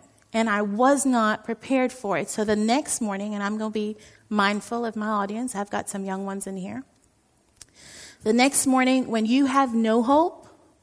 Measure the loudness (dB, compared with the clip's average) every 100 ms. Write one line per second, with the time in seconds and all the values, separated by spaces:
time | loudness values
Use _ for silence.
0 | -20 -20 _ -2 0 0 -2 2 4 4
1 | 2 2 2 -2 -6 -8 -2 0 0 -4
2 | -4 -4 -2 -2 0 0 2 0 0 -4
3 | -4 -6 -6 -6 -4 -4 -4 -4 -6 -8
4 | -16 -18 -4 2 2 0 -4 -4 -4 -4
5 | -4 -2 -2 -4 -6 -6 -6 -6 -6 -6
6 | -6 -6 -6 -8 -8 -10 -10 -12 -14 -20
7 | -20 _ _ -20 _ -20 -20 -20 -20 -20
8 | -20 -6 0 4 4 4 2 4 4 2
9 | 0 0 2 4 4 4 2 2 2 2
10 | 4 4 4 -2 -20 -20 -20 _